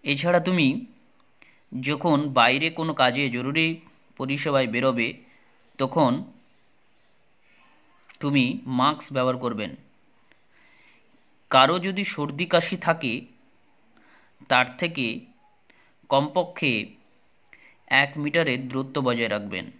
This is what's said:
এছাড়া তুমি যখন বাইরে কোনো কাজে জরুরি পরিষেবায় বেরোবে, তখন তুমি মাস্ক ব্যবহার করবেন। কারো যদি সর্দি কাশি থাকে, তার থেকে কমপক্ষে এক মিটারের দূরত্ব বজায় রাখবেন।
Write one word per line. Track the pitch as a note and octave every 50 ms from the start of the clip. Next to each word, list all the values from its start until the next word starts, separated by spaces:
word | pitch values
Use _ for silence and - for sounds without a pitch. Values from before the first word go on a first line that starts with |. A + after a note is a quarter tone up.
| _
এছাড়া | D3+ C#3+ C#3+ - F3 F3 F3
তুমি | E3+ F#3 F#3 F3 D3+ C3 C#3+ A3+ - - - _ _ _ _ _ _ _ _ _ - _ _ _ _ _ - B2+
যখন | B2+ C3+ D3+ D3+ - F3 D3+ C#3 D3 D3
বাইরে | C3 B2+ A#2 A#2+ B2+ C#3+ D#3 E3
কোনো | D#3+ - D#3+ D#3+ D3
কাজে | - C3+ B2+ A#2+ C3+ C#3+ C3
জরুরি | A#2+ B2 B2 C3+ D3+ D#3+ D#3+ E3 E3 E3 - - _ _ _ _ _
পরিষেবায় | - C#3 C3+ C#3 C#3 - D#3+ C#3+ C3+ C3
বেরোবে, | A#2 A2 A#2+ B2+ C3+ B2 A#2 A2+ B2 - - - - _ _ _ _ _ _ _ _ _
তখন | - C3+ C3+ - E3 D3+ B2+ - - G3 - - - _ _ _ _ _ _ _ _ _ _ _ _ _ _ _ _ _ _ _ _ _ _ _ _ _ _ _ _ _ _ _ _ _ _ - -
তুমি | - C#3+ C#3+ C#3 B2 B2 - - -
মাস্ক | C3 C3 B2 B2+ C#3+ D3+ D3 - - C#3
ব্যবহার | C3 B2+ B2+ B2
করবেন। | B2 B2+ A#2+ A#2 G#2 G#2 - - - - _ _ _ _ _ _ _ _ _ _ _ _ _ _ _ _ _ _ _ _ _ _ _ _ _ _ _ _ _ _ _ _ _
কারো | - C3 C3 C#3 E3+ F#3
যদি | E3+ G3 F#3+ F#3+ G3+
সর্দি | - - - D3 D3 C#3+ C#3 F3+
কাশি | F3 - E3+ F3 - -
থাকে, | F3+ - F3 E3 E3 - B2+ A2 C3 - - - _ _ _ _ _ _ _ _ _ _ _ _ _ _ _ _ _ _ _ _ _ -
তার | _ C3+ B2 B2+ B2 -
থেকে | - F3+ E3+ E3 C#3+ B2+ A2+ A2+ - - - _ _ _ _ _ _ _ _ - _ _ _ _ _ _ _
কমপক্ষে | - C3+ C#3+ D3+ - F#3 E3+ - - - - C#3 A#2+ G#2+ - - - _ _ _ _ _ _ _ _ _ _ _ - _ - - _ _ _
এক | - C3+ C3+ C#3+ C#3 C#3+
মিটারের | D#3 D3 D3 D3 E3+ E3 D3 B2+ B2+ C3
দূরত্ব | B2+ A#2+ C3 C3 C3+ C3+ D3
বজায় | C3 B2+ A#2+ A#2 A#2 A2
রাখবেন। | G#2+ G#2 G2+ G2+ F#2+ F#2 E2+ - - -